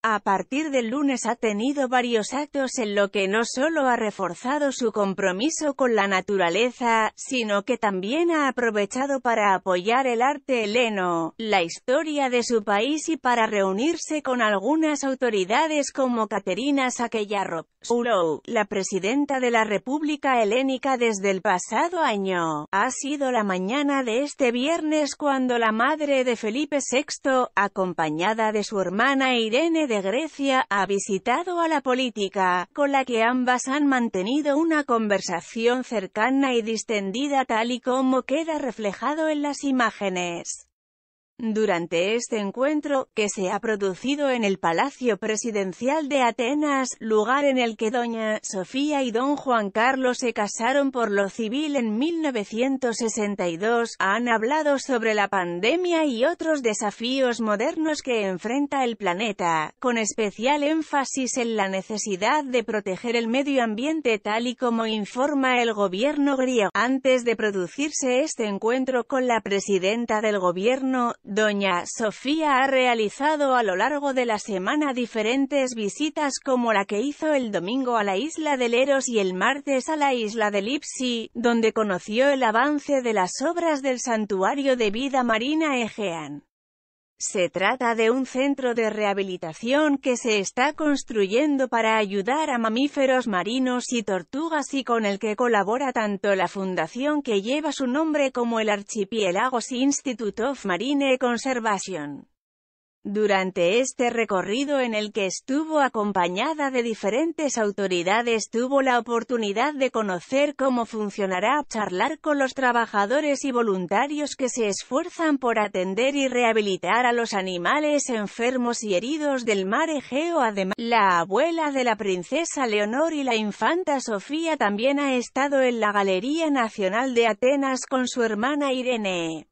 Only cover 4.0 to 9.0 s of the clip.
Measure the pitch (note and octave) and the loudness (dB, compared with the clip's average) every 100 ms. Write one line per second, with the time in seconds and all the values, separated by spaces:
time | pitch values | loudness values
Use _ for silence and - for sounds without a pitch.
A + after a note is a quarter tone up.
4 | A3 F#3+ F#3 E3+ B3 D4 C#4+ B3 A#3 G#3 | 0 -2 -6 -4 -4 0 0 0 -2 0
5 | G3+ F#3 G3 F#3 C#4 - D4+ C#4 C4 A3 | 0 2 0 0 -2 0 -2 0 2 4
6 | G3 F#3+ F#3 G3 E3+ F#3 B3 - A#3+ A3+ | 2 0 0 2 2 2 0 0 0 2
7 | G#3+ - - C4 A3 G3+ G3+ A3+ G#3+ F#3+ | 0 -4 -6 -2 0 0 0 0 0 0
8 | G3 D4 E4+ D#4+ C#4 C4 A#3 G#3+ G3+ B3+ | -2 0 2 2 0 2 0 0 -2 -2